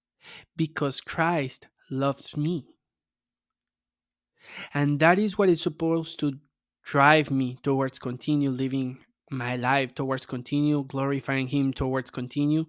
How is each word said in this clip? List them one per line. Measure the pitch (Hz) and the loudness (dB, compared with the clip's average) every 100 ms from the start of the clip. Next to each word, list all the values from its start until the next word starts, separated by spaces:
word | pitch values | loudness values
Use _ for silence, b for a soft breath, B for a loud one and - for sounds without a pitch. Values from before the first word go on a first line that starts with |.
| _ _ B B B - | _ _ B B B -4
because | 156 - 143 131 | -4 -2 -2 -4
Christ | - - 165 170 135 - - _ - | -6 -2 0 0 -4 -8 -18 _ -10
loves | 131 139 135 - 151 | -2 -2 -2 -6 -4
me. | 151 175 - _ _ _ _ _ _ _ _ _ _ _ _ _ _ _ _ _ B B B | -2 -4 -8 _ _ _ _ _ _ _ _ _ _ _ _ _ _ _ _ _ B B B
And | 143 143 143 | 0 2 4
that | 160 185 | 4 4
is | 214 180 | 2 2
what | 196 | 4
is | 165 | 4
supposed | 170 151 165 165 160 - | 0 -2 0 0 -2 -4
to | 147 139 _ _ _ _ | -4 -4 _ _ _ _
drive | - 143 143 156 143 | -2 4 6 6 4
me | 135 127 127 | 0 -2 -2
towards | 143 135 131 - | 0 0 0 -4
continue | 127 123 - 147 139 | -8 -6 -2 0 0
living | 127 131 135 131 127 _ _ - | 0 -2 -2 -4 -8 _ _ -10
my | 135 123 123 | -6 -4 -2
life, | 123 139 127 | 2 2 0
towards | - 135 131 - | -4 -4 -4 -4
continue | 127 - 143 147 147 135 | -8 -2 0 2 0 -2
glorifying | 135 135 139 135 135 127 | -2 -2 -2 -2 -2 0
him, | 139 135 | 0 0
towards | 131 131 131 127 | 0 -2 -2 -4
continue | - 127 147 143 156 | -8 -6 -2 0 0